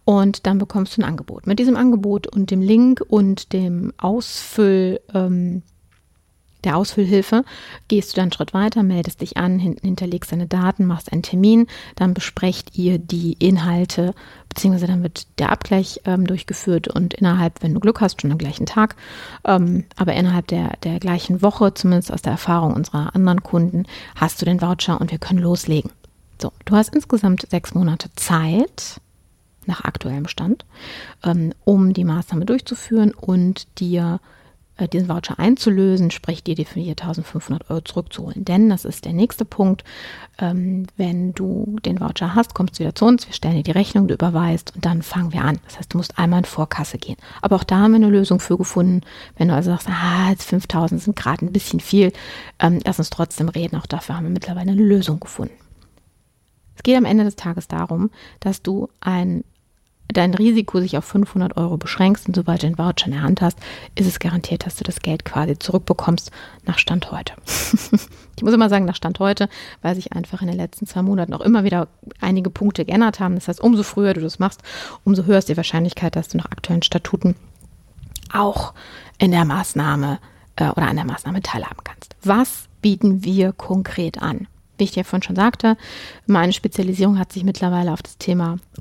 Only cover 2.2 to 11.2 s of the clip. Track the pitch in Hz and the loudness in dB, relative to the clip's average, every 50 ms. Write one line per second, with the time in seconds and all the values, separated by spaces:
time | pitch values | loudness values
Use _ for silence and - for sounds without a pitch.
2.2 | - - - 202 190 190 196 185 190 196 220 226 247 254 262 - - - 220 208 | -4 -4 -2 -2 0 0 0 0 4 6 6 6 8 6 6 4 2 2 4 4
3.2 | 202 196 196 - - - - 190 185 180 175 175 185 - - - - 185 208 240 | 4 4 2 0 -4 -4 -2 -2 0 0 -2 -2 -4 -6 -6 -4 -2 -2 0 0
4.2 | 226 - - - - - - 220 214 196 190 190 185 185 190 - _ _ 196 190 | -4 -6 -10 -12 -12 -6 0 2 4 4 6 4 2 0 -2 -4 _ _ -2 0
5.2 | 185 180 180 180 180 175 175 185 - _ _ _ _ _ _ _ _ _ _ _ | 0 2 0 0 0 -2 -4 -6 -8 _ _ _ _ _ _ _ _ _ _ _
6.2 | _ _ _ _ _ _ _ - - 185 147 170 202 - - 214 196 180 208 196 | _ _ _ _ _ _ _ -6 -4 0 0 0 0 0 2 0 2 4 4 2
7.2 | 196 - 220 226 269 - - - - - - - _ - 220 196 196 - - 190 | 4 4 2 2 2 0 -8 -20 -18 -20 -20 -14 _ 0 0 0 0 0 -2 0
8.2 | 185 180 - - 156 - - 190 202 220 - 226 202 190 185 175 165 170 - - | 0 0 0 -4 -6 -2 0 0 0 2 2 2 2 2 2 0 -2 -4 -6 -8
9.2 | 247 - - - 180 180 185 185 180 175 - - - 190 180 - 185 180 175 175 | -10 -8 -4 -2 0 0 0 0 0 -2 -4 -2 -4 -4 -4 -2 -4 -4 -4 -6
10.2 | - - 160 170 175 160 - 185 180 185 - - 190 180 170 160 - - - 160 | -6 -4 -4 -4 -2 -2 0 0 2 0 2 2 0 0 0 -2 -4 -4 -4 -4